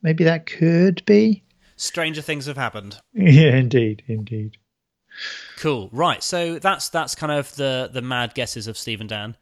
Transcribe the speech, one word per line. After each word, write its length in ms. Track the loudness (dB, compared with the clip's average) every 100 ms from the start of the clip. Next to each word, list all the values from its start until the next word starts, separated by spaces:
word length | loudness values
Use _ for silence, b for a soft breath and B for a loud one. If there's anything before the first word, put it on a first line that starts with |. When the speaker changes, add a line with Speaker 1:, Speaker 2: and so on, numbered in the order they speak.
Speaker 1:
maybe 220 | 0 2
that 220 | 2 2 -6
could 580 | 0 2 4 4 2 4
be. 360 | 4 6 0 _ _ _ _
Speaker 2:
Stranger 460 | -10 -4 -6 -6
things 240 | -6 -8 -6
have 100 | -6
happened. 420 | -6 -8 -16 -20 _
Speaker 1:
<laughs> 60 |
Yeah, 420 | 2 8 8 8 4
indeed, 460 | 2 2 0 -4 -8
indeed. 500 | -8 -8 -8 -10 _ _ _ _ _ _ B B B B -6
Speaker 2:
Cool. 300 | -4 -4 -6
Right. 300 | -2 -2 -2
So 360 | -4 -4 -4 -2
that's, 300 | -2 -2 -4
that's 240 | -4 -6
kind 180 | -6 -4
of 220 | -4 -6 -6
the, 340 | -4 -4 -6
the 100 | -8
mad 320 | -6 -4 -4
guesses 340 | -6 -8 -8 -10
of 100 | -12
Steve 220 | -10 -10
and 80 | -8
Dan. 280 | -10 -10 -14